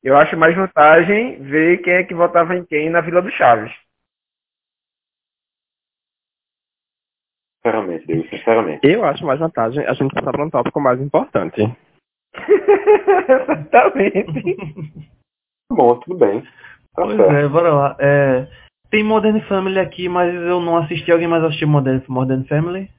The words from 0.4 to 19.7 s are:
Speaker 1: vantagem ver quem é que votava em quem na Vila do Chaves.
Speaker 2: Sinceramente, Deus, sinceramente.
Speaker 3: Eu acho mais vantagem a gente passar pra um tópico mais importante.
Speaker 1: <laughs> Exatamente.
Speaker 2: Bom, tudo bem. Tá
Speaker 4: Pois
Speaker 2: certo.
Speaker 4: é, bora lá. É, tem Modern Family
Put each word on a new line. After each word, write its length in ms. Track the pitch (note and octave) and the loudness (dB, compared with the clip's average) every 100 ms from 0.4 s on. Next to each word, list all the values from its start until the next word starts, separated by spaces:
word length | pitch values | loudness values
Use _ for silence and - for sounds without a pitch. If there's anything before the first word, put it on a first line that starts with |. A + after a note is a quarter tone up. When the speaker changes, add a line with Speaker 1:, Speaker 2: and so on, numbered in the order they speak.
| D#3+ E3+ | 2 2
Speaker 1:
vantagem 880 | F#3+ - D3+ D#3+ E3+ G#3 B3 - | -2 4 6 6 4 -2 -2 -8
ver 380 | C3+ D3 D#3+ F3 | -4 0 2 0
quem 100 | F3 | 0
é 100 | F3+ F#3 | -2 -2
que 100 | E3+ | -2
votava 400 | F3 F3 E3+ F3+ | 0 2 0 -4
em 100 | F3 | -4
quem 240 | D3+ D#3 | -4 -2
na 120 | E3+ | -2
Vila 200 | E3 E3+ | 0 -2
do 80 | F#3 | -2
Chaves. 420 | - C#3+ A2+ G#2+ - _ _ _ _ _ _ _ _ _ _ _ _ _ _ _ _ _ _ _ _ _ _ _ _ _ _ _ _ _ _ _ _ _ _ _ _ _ _ | 0 2 2 0 -16 _ _ _ _ _ _ _ _ _ _ _ _ _ _ _ _ _ _ _ _ _ _ _ _ _ _ _ _ _ _ _ _ _ _ _ _ _ _
Speaker 2:
Sinceramente, 440 | A#2+ A2 F#2+ E2 - | -4 -4 -4 -10 -6
Deus, 200 | E2 E2 | -6 -6
sinceramente. 580 | - - A2+ F#2+ D2 C#3 | -6 0 0 0 0 2
Speaker 3:
Eu 160 | G3+ F#3 | 2 -2
acho 180 | - D#3 | -4 -4
mais 140 | C3+ | -4
vantagem 460 | D#3+ - A2+ C3+ - | -4 -4 -4 -4 -4
a 80 | |
gente 200 | B2+ C3+ | -4 -4
passar 180 | - C#3+ | -4 -6
pra 120 | C3 | -6
um 60 | D#3 | -4
tópico 320 | C3+ B2 D3+ | -4 -4 -2
mais 180 | C3+ B2 | 0 -2
importante. 640 | C#3 D#3+ C4 - E2+ - G#2+ A#2 _ _ | -2 -4 -2 -6 -6 -4 -4 -4 _ _
Speaker 1:
<laughs> 320 | _ _ _ - - G4 - G4+ G#4 G#4 - F#4+ F#4 | _ _ _ -16 0 0 4 2 4 2 4 0 4
Exatamente. 1300 | C4 C4 D4+ - B3 B3+ C4+ G3 F#3+ - D#3 F3 - F3 - D3+ - - _ _ _ _ _ _ | 2 2 -6 2 4 4 0 -2 -2 -4 -6 -6 -8 -10 -14 -16 -16 -20 _ _ _ _ _ _
Speaker 2:
Bom, 280 | C3 B2 A#2+ | 2 2 2
tudo 180 | - F3+ | -4 0
bem. 240 | A2+ G#2+ - _ - - _ - | 0 0 -8 _ -20 -20 _ -6
Tá 80 | |
Speaker 4:
Pois 120 | F#3+ G#3+ | -4 2
Speaker 2:
certo. 160 | G3 D3 | 4 4
Speaker 4:
é, 120 | C#3+ | 2
bora 240 | D#3 E3+ | 2 2
lá. 240 | D3 C#3 - | 2 0 0
É, 480 | C#3+ C#3+ C#3 B2+ C#3+ - - _ _ | 2 2 2 0 -4 -18 -20 _ _
tem 140 | G#3+ | -2
Modern 360 | G#3+ A3 G#3+ G#3+ | 0 0 2 0
Family 380 | G#3+ G3 F#3+ | -2 -4 -2